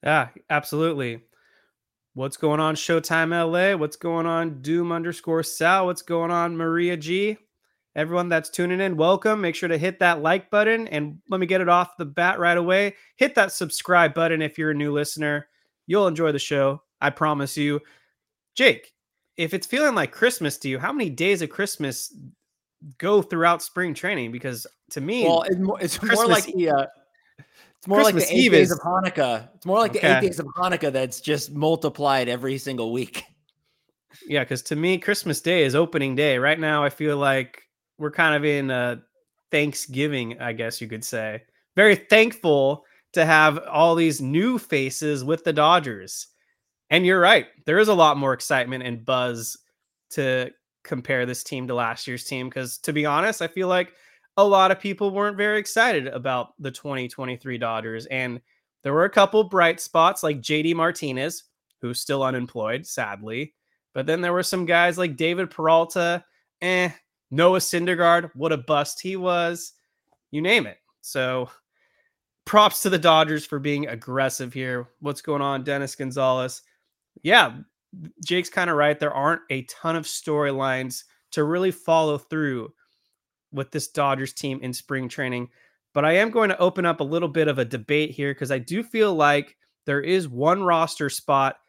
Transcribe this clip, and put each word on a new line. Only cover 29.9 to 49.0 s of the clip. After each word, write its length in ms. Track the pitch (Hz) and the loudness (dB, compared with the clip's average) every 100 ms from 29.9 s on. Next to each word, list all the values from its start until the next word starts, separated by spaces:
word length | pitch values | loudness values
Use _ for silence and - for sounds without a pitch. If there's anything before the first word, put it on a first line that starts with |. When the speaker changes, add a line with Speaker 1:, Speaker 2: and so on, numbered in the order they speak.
Speaker 2:
the 60 | - | 2
eight 180 | 160 131 | 4 4
Speaker 1:
Okay. 100 | 185 | 4
Speaker 2:
days 120 | 170 | -2
of 80 | 143 - | -10 -4
Hanukkah 340 | 180 175 151 | -2 0 0
that's 300 | 131 131 - | 0 -4 -6
just 320 | - 147 135 | -2 -2 -2
multiplied 720 | 147 156 165 160 - 143 135 123 | -2 0 2 0 0 2 2 0
every 300 | 120 131 135 | -2 -4 -6
single 340 | 139 127 113 | -6 -6 -4
week. 320 | 123 117 - - _ _ _ _ _ _ _ _ - - | -4 -6 -10 -16 _ _ _ _ _ _ _ _ -20 -4
Speaker 1:
Yeah, 160 | 147 | -2
'cause 180 | 127 127 | -2 -6
to 120 | - 147 | -4 -2
me, 220 | 170 185 | 0 0
Christmas 420 | 190 208 - 147 | -2 -4 -2 -4
Day 240 | 170 180 | 0 2
is 120 | 139 139 | 4 2
opening 400 | 170 165 135 127 | 2 0 -2 0
day. 240 | 147 131 | 2 2
Right 200 | 139 156 | 2 0
now, 240 | 156 151 | 0 0
I 60 | 143 | 0
feel 280 | - 151 143 | -2 -4 0
like 440 | 139 135 127 - _ _ _ _ | 2 0 -2 -14 _ _ _ _
we're 140 | 151 | -8
kind 240 | 147 160 151 | 0 2 2
of 80 | |
in 280 | 151 143 135 | 0 0 -2
a 320 | 127 123 120 _ _ _ _ _ | -2 -2 -6 _ _ _ _ _
Thanksgiving, 880 | 151 147 143 - 131 151 139 117 120 | 0 0 -4 -8 -4 -2 -2 -6 -8
I 100 | 123 | -8
guess 300 | 113 117 - | -6 -6 -8
you 60 | 113 | -10
could 160 | 113 | -10
say. 400 | - 120 110 110 _ _ _ - | -8 -8 -8 -10 _ _ _ 6
Very 200 | 208 202 | 6 6
thankful 880 | - 220 226 226 175 143 135 147 _ _ _ | 4 4 4 2 2 4 4 0 _ _ _
to 100 | - | 0
have 360 | 160 156 156 151 | 6 6 6 4
all 360 | - 151 170 170 | -2 4 4 6
these 240 | 165 139 | 2 0
new 380 | 131 151 226 254 | -2 0 0 -2
faces 640 | - 151 131 - 151 143 | -2 -2 -2 -4 -4 -4
with 200 | 127 165 | -2 -2
the 100 | - | 0
Dodgers. 760 | 151 151 175 135 104 92 - - _ _ _ _ _ _ | 2 4 4 2 -10 -12 -16 -16 _ _ _ _ _ _
And 160 | 160 180 | 2 4
you're 160 | 190 | 4
right. 260 | 175 214 120 _ - | 6 4 2 _ -2
There 140 | 170 | 2
is 80 | 214 | 4
a 60 | |
lot 240 | 190 156 143 | 6 4 4
more 160 | 135 | 0
excitement 500 | 123 - 139 123 131 | -2 -2 -2 -2 -6
and 220 | 127 117 | -8 -8